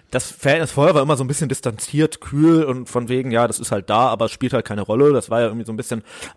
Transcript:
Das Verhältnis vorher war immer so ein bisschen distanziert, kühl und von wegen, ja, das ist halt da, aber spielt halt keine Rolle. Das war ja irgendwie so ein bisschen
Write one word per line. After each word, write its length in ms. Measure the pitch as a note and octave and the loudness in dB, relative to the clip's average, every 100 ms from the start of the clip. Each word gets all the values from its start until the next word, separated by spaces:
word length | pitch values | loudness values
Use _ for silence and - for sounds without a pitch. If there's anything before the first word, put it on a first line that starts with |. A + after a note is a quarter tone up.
| _ | _
Das 200 | B2+ - | -6 -6
Verhältnis 400 | - C#3+ D3+ D#3 | -4 0 2 0
vorher 240 | - D3+ D3 | 2 4 4
war 60 | |
immer 160 | C#3 C#3+ | 2 0
so 60 | C3 | 0
ein 20 | |
bisschen 220 | C#3+ D3 | -2 -4
distanziert, 720 | - B2+ A2 - C#3+ D#3 - | -4 -6 -6 -4 0 0 0
kühl 420 | - C#3+ D#3 E3 | -6 2 4 4
und 240 | D3+ B2+ B2 | 2 -2 -4
von 220 | B2 A#2 | -4 -2
wegen, 220 | B2+ C3 | -2 0
ja, 140 | A#2 A#2+ | 2 2
das 120 | - | 0
ist 120 | A#2 | -4
halt 160 | G#2 F#2 | -4 0
da, 180 | G#2+ B2+ | 2 2
aber 220 | A2 A2+ | 2 -2
spielt 240 | - B2+ | -2 -2
halt 100 | A#2+ - | -2 -4
keine 160 | G#2 | -6
Rolle. 280 | G2 A2+ D3 | -2 4 4
Das 180 | C3+ - | 4 0
war 120 | A#2 | 0
ja 60 | A#2 | 0
irgendwie 180 | A2+ A2+ | -2 -8
so 80 | |
ein 40 | A2 | -8
bisschen 260 | A#2+ A2+ - - - | -6 -8 -10 -18 -16